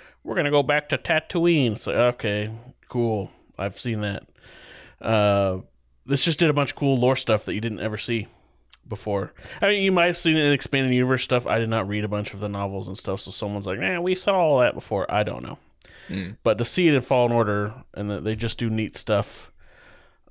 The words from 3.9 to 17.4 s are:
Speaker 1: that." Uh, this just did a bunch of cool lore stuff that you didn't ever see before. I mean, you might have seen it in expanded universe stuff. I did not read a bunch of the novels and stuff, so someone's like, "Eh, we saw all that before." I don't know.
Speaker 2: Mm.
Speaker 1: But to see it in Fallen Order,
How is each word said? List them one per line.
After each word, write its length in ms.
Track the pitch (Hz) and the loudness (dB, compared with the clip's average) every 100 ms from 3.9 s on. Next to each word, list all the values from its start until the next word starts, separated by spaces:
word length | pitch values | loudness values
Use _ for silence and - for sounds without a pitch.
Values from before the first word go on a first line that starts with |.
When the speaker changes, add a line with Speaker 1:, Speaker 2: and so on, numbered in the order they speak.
| 110 | -2
Speaker 1:
that." 220 | 104 98 - _ - - - - - - | -2 -6 -10 _ -20 -20 -20 -20 -20 -8
Uh, 580 | 117 110 104 101 98 92 - _ _ _ - | 0 4 4 4 2 -2 -8 _ _ _ -4
this 180 | 139 | -2
just 160 | - 156 | 0 2
did 100 | 165 | 2
a 40 | |
bunch 180 | 143 139 | 2 -2
of 40 | - | -2
cool 220 | 143 135 | 0 2
lore 160 | 123 131 | 2 2
stuff 300 | - 110 - | 2 0 0
that 80 | |
you 80 | 95 | -4
didn't 180 | 113 104 | -4 -4
ever 180 | 110 107 | -6 -6
see 300 | - 117 101 _ _ _ _ - - | -4 -4 -6 _ _ _ _ -20 -12
before. 460 | 107 - 101 92 - - - | -8 -4 -4 -4 -10 -18 -2
I 60 | 202 | 0
mean, 120 | 208 | 2
you 80 | 190 | 4
might 160 | 185 175 | 4 4
have 100 | 175 | 2
seen 180 | 165 160 | 2 4
it 60 | 147 | 4
in 80 | |
expanded 400 | 143 - 139 131 | 2 2 0 2
universe 300 | 123 127 131 | 4 4 2
stuff. 240 | - 123 120 | 2 0 2
I 100 | 113 | 0
did 100 | 113 | 0
not 180 | 113 98 | 0 -2
read 160 | 104 | -2
a 40 | 104 | -2
bunch 260 | 104 101 | -4 -4
of 60 | 101 | -6
the 80 | 104 | -6
novels 380 | 101 101 98 98 | -4 -4 -6 -8
and 100 | 95 | -8
stuff, 240 | - 95 | -6 -6
so 100 | - | -8
someone's 340 | - 104 104 98 | -8 -6 -6 -6
like, 140 | 95 | -4
"Eh, 180 | 185 180 | -2 -2
we 160 | 175 | -2
saw 220 | 190 - 196 | -2 0 2
all 220 | 165 139 | 4 4
that 160 | 120 - | 4 0
before." 360 | - 101 - | -4 -4 0
I 120 | 104 | 0
don't 180 | 107 - | -2 -4
know. 140 | - - _ _ - - - | -10 -14 _ _ -20 -20 -10
Speaker 2:
Mm. 280 | 95 92 104 | -8 -8 -2
Speaker 1:
But 140 | - 104 | 0 0
to 60 | 117 | 0
see 220 | - 175 | 2 4
it 60 | |
in 80 | 143 | 4
Fallen 300 | 123 131 123 | 2 2 4
Order, 420 | 120 | 2